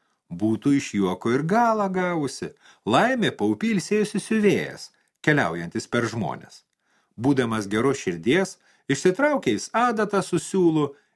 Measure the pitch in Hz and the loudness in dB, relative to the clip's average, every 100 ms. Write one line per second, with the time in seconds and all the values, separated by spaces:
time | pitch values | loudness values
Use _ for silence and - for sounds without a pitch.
0 | _ _ - 87 107 107 147 139 - 101 | _ _ -16 -2 0 0 2 2 0 0
1 | 92 90 - 135 160 220 233 220 196 185 | 0 0 0 0 2 2 2 2 -2 -2
2 | 180 170 135 - 87 - _ _ 98 131 | -2 -2 -4 -6 -12 -14 _ _ 0 2
3 | 233 262 160 - 107 107 226 202 - 214 | 2 2 -2 0 0 0 0 -2 0 0
4 | 208 196 - 220 208 120 71 64 - _ | 0 -2 -2 2 2 2 -2 -10 -18 _
5 | _ _ - 147 90 85 85 113 - 120 | _ _ 0 2 2 -2 -6 -6 -4 -2
6 | 113 110 82 62 - - _ _ _ _ | -2 -2 -4 -6 -12 -20 _ _ _ _
7 | _ - 131 135 117 110 98 107 135 131 | _ -2 2 2 2 -2 -2 0 2 0
8 | 92 85 95 175 190 - _ _ - - | -4 -2 0 2 0 -6 _ _ -6 0
9 | 185 180 294 269 - 110 - 226 247 220 | 2 2 2 2 0 -2 -2 0 0 0
10 | 208 196 - 170 - 190 170 156 139 - | -2 -2 -2 -4 -2 2 2 2 0 -6
11 | _ | _